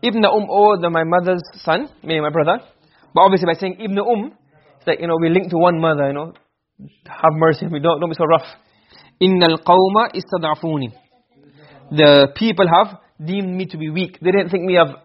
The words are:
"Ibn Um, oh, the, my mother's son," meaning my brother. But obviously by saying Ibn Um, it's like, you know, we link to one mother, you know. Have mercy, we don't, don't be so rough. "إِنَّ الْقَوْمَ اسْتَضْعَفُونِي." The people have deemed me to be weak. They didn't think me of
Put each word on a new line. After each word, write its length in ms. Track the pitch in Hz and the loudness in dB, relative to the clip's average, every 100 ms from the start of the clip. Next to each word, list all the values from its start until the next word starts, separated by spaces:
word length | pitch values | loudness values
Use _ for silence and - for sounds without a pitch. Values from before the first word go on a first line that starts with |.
"Ibn 220 | 233 220 | -2 0
Um, 240 | 208 214 202 | 0 0 -2
oh, 300 | 196 208 202 | 2 2 2
the, 100 | 170 | 0
my 140 | 165 | -2
mother's 400 | 165 180 175 180 170 - | 0 0 0 -4 -6 -12
son," 340 | - 160 294 _ | -4 -4 -4 _
meaning 200 | - 160 | -6 -4
my 60 | 151 | -2
brother. 340 | 156 151 220 - _ _ _ _ | -2 0 -2 -6 _ _ _ _
But 80 | - | 2
obviously 260 | 190 190 175 | 4 4 2
by 60 | 165 | 0
saying 180 | 190 185 | -4 -8
Ibn 200 | 214 196 | -6 -4
Um, 320 | 202 226 247 _ _ _ _ _ | -2 -2 -4 _ _ _ _ _
it's 100 | - | -6
like, 140 | 156 | -4
you 60 | 170 | -2
know, 100 | 165 | -2
we 100 | 165 | 2
link 200 | 175 185 | 0 0
to 80 | 165 | 0
one 240 | 175 170 | 2 2
mother, 260 | 165 147 139 | 0 0 -2
you 60 | |
know. 200 | 143 165 - _ _ _ _ 139 _ - | -4 -10 -16 _ _ _ _ -20 _ -20
Have 280 | - 160 | -2 0
mercy, 340 | 156 160 151 165 | 2 0 0 -4
we 120 | 156 | -2
don't, 200 | 160 151 | -2 -2
don't 100 | 170 | -4
be 60 | 160 | -4
so 100 | 160 | 0
rough. 220 | 165 - - _ _ _ _ _ _ | 0 -2 -20 _ _ _ _ _ _
"إِنَّ 220 | 185 185 | 2 4
الْقَوْمَ 720 | 170 160 - 180 190 208 233 - | 2 0 2 4 4 0 -2 -6
اسْتَضْعَفُونِي." 760 | - 185 165 151 165 151 123 113 _ _ _ _ _ _ - - - | -8 -6 -4 -6 -6 -6 -8 -12 _ _ _ _ _ _ -20 -20 -10
The 400 | 147 147 143 139 - | 2 6 6 4 0
people 300 | 226 190 185 | -4 0 2
have 320 | 170 208 185 _ _ | 2 0 -6 _ _
deemed 300 | 156 196 190 180 | -8 -6 -6 -8
me 120 | 190 | -8
to 100 | 165 | -8
be 140 | 156 | -8
weak. 260 | 156 185 - | -6 -6 -4
They 100 | 165 | -2
didn't 180 | 196 175 | 0 0
think 140 | 185 | -4
me 140 | 180 180 | 0 2
of 100 | 156 135 | 2 -2